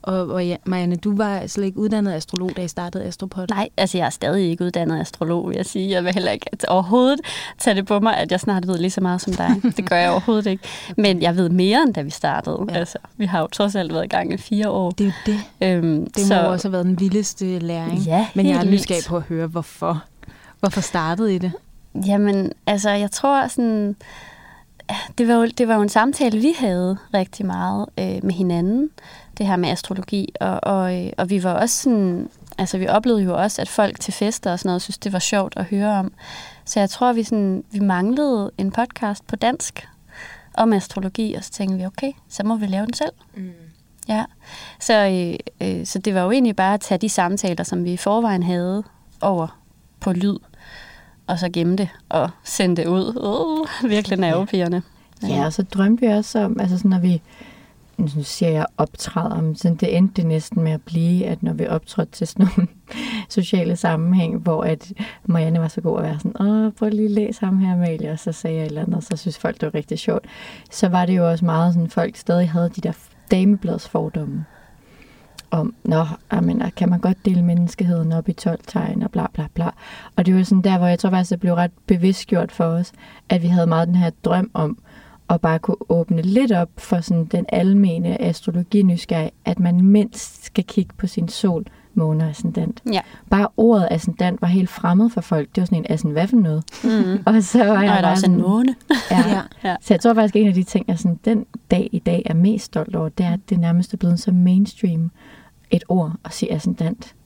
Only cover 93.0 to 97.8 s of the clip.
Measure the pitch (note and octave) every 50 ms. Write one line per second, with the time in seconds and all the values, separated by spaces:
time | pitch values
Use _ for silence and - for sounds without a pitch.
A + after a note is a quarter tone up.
93 | - - - - - - G3+ G3 G3+ - _ - A3 A#3 A3+ G#3 F3 - - D#3+
94 | - - E3 - F3+ F3+ F3+ - - F3 F3+ F#3+ F#3 F3+ - - - E3+ F3 F#3+
95 | A3 A#3 A#3 G3 E3+ - F3+ D#3 C#3+ - _ - F3+ F3 - E3 - - D#3 D#3
96 | - D#3+ D3 D#3 F3 G3+ B3+ A#3+ G3 D#3+ D3+ D#3 D#3+ - - - - B3 A3 A3
97 | - F#3 F#3 G3+ F#3+ A3 A3 A3 G3 - - A#3+ A#3 G3+ G#3+ G3